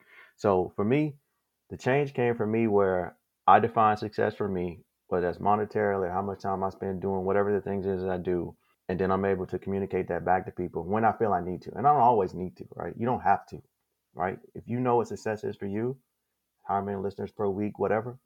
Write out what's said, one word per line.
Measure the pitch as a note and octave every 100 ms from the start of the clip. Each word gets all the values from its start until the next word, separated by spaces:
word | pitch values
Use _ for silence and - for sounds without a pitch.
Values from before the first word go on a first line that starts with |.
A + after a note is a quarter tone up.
| _ - - _
So | G#2+ F#2+ F2+ -
for |
me, | G#2 C#3+ D3+ C#3+ _ _ _ _ -
the | F2+
change | B2+ C#3 C#3+
came | C#3 A#2+ A#2
for | G#2+
me | A2+ A2+
where | G2+ F#2+ F#2 E2+ - _ _ -
I | G#2
define | A2+ A#2 G#2+ G#2+
success | G#2+ - G#2+
for | - G#2
me, | F#2 F2 D#2+ _ _ -
whether | F2+ F2
that's | D#2+
monetarily, | F#2 G#2 G#2+ A2 G#2 G2 F2+
how | F#2
much | G2 F#2+
time | G2 F#2+
I | F#2+
spend | - G2 F#2
doing | F#2+ F#2+
whatever | F#2 G2+ G2+
the | G2+
things | G2 G2 F#2+
is | F#2
I | F#2+ F#2
do, | F2 F2 E2+ - _ _ -
and | F2+
then | F#2+
I'm | F#2+
able | G2 F#2 F#2
to | F#2
communicate | - G2 F#2+ F#2+ F2+
that | F2
back | E2 F#2 F#2+
to |
people | - F2 F2
when | E2 G#2+
I | A2+
feel | G2+ A2
I | F#2
need | F2 F2
to. | -
And | F2+ C3+
I |
don't | D3+
always | A#2+ A2+ F#2
need | F2 F2+ -
to, | - -
right? | E2 -
You | A#2
don't | B2
have | F#2 G2 -
to, | D2+ - _ _ _ _
right? | - F#2 - -
If | E2+ F#2
you | A#2+
know | B2+ A#2+
what | A2
success | G#2 A2 G#2+
is | G#2 G#2
for | G2+
you, | G2+ A#2+ C3+ _ _ _ _ _ _
how | - G2
many | G2 G2
listeners | G2 F#2+ G2+
per | - G#2
week, | F#2+ G#2 -
whatever, | G2 G#2+ A#2+ B2